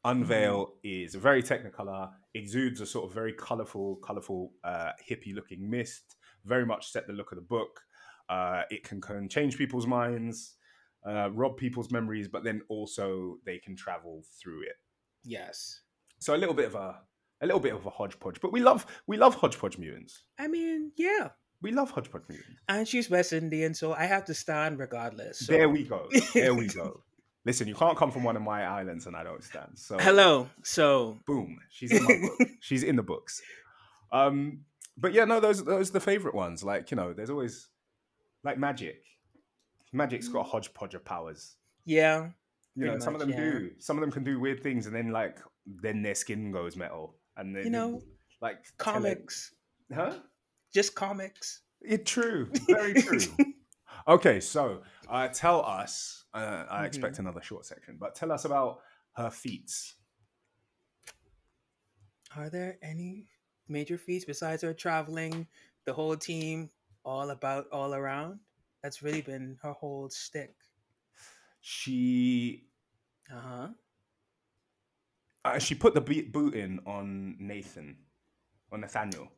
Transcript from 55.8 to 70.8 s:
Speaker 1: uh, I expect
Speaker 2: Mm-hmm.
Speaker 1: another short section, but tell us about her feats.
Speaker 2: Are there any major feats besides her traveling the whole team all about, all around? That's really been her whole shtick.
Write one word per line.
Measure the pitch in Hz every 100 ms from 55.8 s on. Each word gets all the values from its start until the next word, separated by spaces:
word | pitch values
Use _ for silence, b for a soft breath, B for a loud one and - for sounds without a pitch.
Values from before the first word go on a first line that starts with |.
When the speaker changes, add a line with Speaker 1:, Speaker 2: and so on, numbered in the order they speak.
| 101 - - - _
Speaker 1:
uh, | 110 110 92 -
I | 101
expect | 98 143 90
Speaker 2:
Mm-hmm. | - 95
Speaker 1:
another | 85
short | - 107
section, | - - - 76
but | 98
tell | - 165
us | 151
about | 151 139 127 - b b b -
her | 117
feats. | - 127 98 - - - - _ _ _ _ _ _ _ _ _ _ - _ _ _ _ _ _ _ _ _ _ _ - 147
Speaker 2:
Are | 151
there | 175 185 185
any | 156 160 175 190 - _ _ _ -
major | 147 147 175
feats | - 180 180
besides | 143 160 160
her | 165
traveling | 160 175 160 151 160 160 165 165 b b b -
the |
whole | 143 156 160
team | - 165 160 160 156 _ _ _
all | 131 135 143
about, | 139 135 139 139
all | 147 139
around? | 139 135 139 160 202 _ _ _ _
That's | 143 -
really | 147 156
been | 139 135 131 131
her | 147
whole | 143 147 139 135
shtick. | - - 151 135 _ _ _